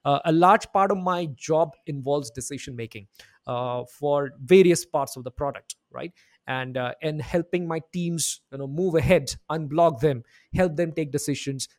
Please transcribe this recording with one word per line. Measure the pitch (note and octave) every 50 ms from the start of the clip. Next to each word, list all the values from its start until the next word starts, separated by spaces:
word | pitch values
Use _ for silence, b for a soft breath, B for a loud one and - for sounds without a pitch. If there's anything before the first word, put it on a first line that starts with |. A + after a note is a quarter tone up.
| b
uh, | C#3+ C#3+ C#3+ -
a | E3+
large | D#3+ E3 F3 F#3 G#3+ A3+ - -
part | - G3 G3 G3+
of | G3+ F#3+
my | F3+ F#3 F3+ F3 F#3+ D3 B2
job | - - - D#3+ D#3 E3 D3+ - _ -
involves | D#3 D3 C#3 B2 C#3 C#3+ D3 C3+ A2+
decision | - C3 B2+ - C#3+ B2+ - C#3+ B2
making, | A#2 A2+ - - G#2+ G2 _ b b b b b b b
uh, | - B2 A#2+ B2+ B2 B2 B2 B2
for | - - - C#3+ D3 C#3+ C#3+ C#3+ C3 C#3+ -
various | C3 B2 F#3 F#3+ F#3 F3+ E3+ - -
parts | _ - D3 C3+ - -
of | C3 B2
the | B2+
product, | - - D3 C#3+ - G2 - - - _ _ _
right? | - B2+ E3 E3+ _ b b b b b b
And, | C3 C3 C3 B2+ B2+ B2+
uh, | B2+ B2 B2 - -
and | D#3+ D3+ D#3 D3+
helping | B2 - - F3 E3 - - F3+ F3
my | E3 E3 E3 D#3+ _
teams, | - F3+ E3+ E3+ E3+ D#3 - - - - _ -
you | C3+ C3+
know, | C#3
move | C3+ C#3 E3+ F#3+ F#3 D#3
ahead, | D#3+ B2 C#3 F#3 D#3 C3+ - - - _ -
unblock | D3+ D#3+ D#3 C3+ D3 E3+ E3+ D#3+ C#3 A2+
them, | D3 D3+ C3+ A#2 - b b b b b b
help | F#3 F#3 F3 D3+
them | D#3+ F3 E3
take | D3+ E3 D#3 C#3
decisions, | C3 C#3+ - D3 C#3 - - C#3 C3+ C3 - - _